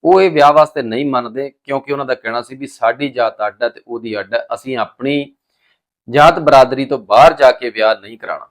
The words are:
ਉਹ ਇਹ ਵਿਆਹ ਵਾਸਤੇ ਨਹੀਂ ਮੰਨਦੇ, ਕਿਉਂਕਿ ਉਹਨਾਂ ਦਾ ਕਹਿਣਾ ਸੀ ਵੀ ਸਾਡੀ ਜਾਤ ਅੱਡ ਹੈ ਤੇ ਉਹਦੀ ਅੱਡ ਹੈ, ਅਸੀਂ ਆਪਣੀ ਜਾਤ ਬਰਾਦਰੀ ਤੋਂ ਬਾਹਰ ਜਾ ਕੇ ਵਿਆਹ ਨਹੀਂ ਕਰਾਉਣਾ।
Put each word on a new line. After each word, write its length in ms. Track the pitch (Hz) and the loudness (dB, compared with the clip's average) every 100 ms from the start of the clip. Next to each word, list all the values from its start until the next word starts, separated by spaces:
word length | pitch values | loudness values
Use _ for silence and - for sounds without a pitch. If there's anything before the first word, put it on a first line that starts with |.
ਉਹ 160 | 165 190 | 4 4
ਇਹ 80 | 190 | 4
ਵਿਆਹ 220 | 156 143 | 4 4
ਵਾਸਤੇ 300 | 151 151 151 | 4 2 -2
ਨਹੀਂ 240 | 117 113 143 | -6 -6 -4
ਮੰਨਦੇ, 440 | 127 120 120 139 | -4 -6 -10 -12
ਕਿਉਂਕਿ 400 | _ - 139 139 | _ -8 -8 -6
ਉਹਨਾਂ 140 | 139 131 | -8 -6
ਦਾ 80 | |
ਕਹਿਣਾ 260 | 127 113 117 | -6 -6 -8
ਸੀ 140 | 117 131 | -10 -16
ਵੀ 100 | 139 | -16
ਸਾਡੀ 400 | - 113 120 143 | -4 -4 -2 -8
ਜਾਤ 360 | 123 113 - 104 | -4 -4 -4 -8
ਅੱਡ 160 | - | -6
ਹੈ 60 | 117 | -8
ਤੇ 120 | - _ | -8 _
ਉਹਦੀ 320 | 117 110 104 | -12 -8 -10
ਅੱਡ 140 | 98 | -6
ਹੈ, 120 | 117 - | -8 -8
ਅਸੀਂ 220 | 117 131 127 | -12 -8 -8
ਆਪਣੀ 560 | 107 _ 131 143 143 _ _ _ _ _ _ _ - | -8 _ -4 -4 -6 _ _ _ _ _ _ _ -4
ਜਾਤ 300 | 131 151 175 | 2 2 2
ਬਰਾਦਰੀ 440 | 147 139 127 131 | 2 4 4 0
ਤੋਂ 140 | 131 135 | -6 -6
ਬਾਹਰ 340 | 101 107 160 | 0 4 4
ਜਾ 160 | 156 135 | 6 2
ਕੇ 180 | 123 120 | 2 -6
ਵਿਆਹ 240 | 107 107 110 | -2 -2 -2
ਨਹੀਂ 220 | 101 113 | -8 -16
ਕਰਾਉਣਾ। 300 | 113 76 - | -12 -12 -12